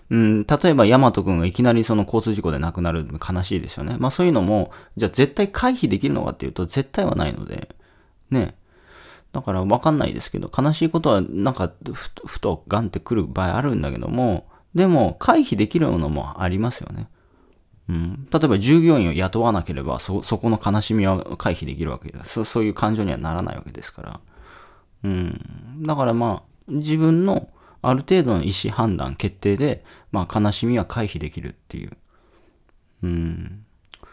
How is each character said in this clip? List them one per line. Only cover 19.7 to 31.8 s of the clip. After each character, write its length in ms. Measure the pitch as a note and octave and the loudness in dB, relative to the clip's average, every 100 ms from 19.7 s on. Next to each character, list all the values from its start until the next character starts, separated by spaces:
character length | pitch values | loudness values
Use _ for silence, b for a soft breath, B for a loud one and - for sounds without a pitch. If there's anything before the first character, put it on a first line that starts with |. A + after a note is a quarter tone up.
れ 80 | C#2 | -6
ば、 160 | C#2 B1+ | -4 -6
そ-、 240 | - G2 | -4 -6
そ 160 | - A2 | -4 -2
こ 120 | A2+ | 0
の 100 | A2 | 0
悲 160 | G#2 G#2 | 0 0
し 120 | - | 2
み 120 | A2+ F#2+ | 2 2
は 300 | F#2+ - - | 0 -2 -6
回 180 | G#2 | -4
避 120 | F2 C#2+ | -4 -6
で 80 | |
き 100 | C#2 | -6
る 60 | D#2 | -6
わ 80 | B1+ | -6
け 140 | D#2 | -12
で 120 | - | -14
す。 60 | - | -10
そ-、 140 | A#2 | -6
そ 160 | G#2+ A#2+ | -4 0
う 40 | |
い 40 | A2 | -2
う 60 | |
感 200 | - G#2+ | 0 -2
情 80 | A2 | 0
に 80 | G2 | -2
は 80 | A#1 | -4
な 160 | D#2+ | -4
ら 80 | E2+ | -4
な 100 | - | -4
い 40 | - | -8
わ 60 | |
け 100 | - | -12
で 100 | - | -16
す 100 | - | -16
か 100 | - | -16
ら。 180 | - - _ B B B B B B _ | -16 -16 _ B B B B B B _
う 60 | G2 | -4
ん。 760 | F#2 F2 - - - A2 C#3+ | -2 -2 -6 -12 -18 -16 -10
だ 140 | D#3 D3 | -4 0
か 80 | |
ら 100 | B2+ | 0
ま 300 | A#2 A#2 F2 | 2 0 -2
あ、 120 | - _ - | -8 _ -6
自 280 | D3+ D3+ D#3 | -4 0 2
分 300 | D#3+ E3 F#3+ | 4 4 4
の 220 | - - b b b | 0 -4 b b b
あ 120 | B2+ | 0
る 60 | C3 | 0
程 240 | C#3+ F#3 | 4 4
度 120 | C3 F#2+ | 4 2
の 60 | |
意 80 | D2+ G2 | 0 -2
思 100 | G#2+ | -4
判 220 | G#2 A2+ E2+ | 0 0 0
断、 180 | C2 | -4
決 220 | C2+ G2 - | -4 -6 -2
定 200 | G2+ G2+ | 0 2
で、 280 | C#3+ - b b b | 0 -2 b b b
ま 160 | G2+ F2 | -4 -2
あ、 120 | A2 | 0
悲 100 | G#2 | 0
し 160 | - A#2 | 2 0
み 100 | A#2+ | 0
は 80 | |
回 220 | - A#2 G#2+ | 0 -4 -4
避 140 | D2+ | -6
で 100 | D2 | -10
き 100 | - | -10
る 100 | C2+ | -12
っ 20 | - - | -14 -14
て 100 | |
い 80 | - | -14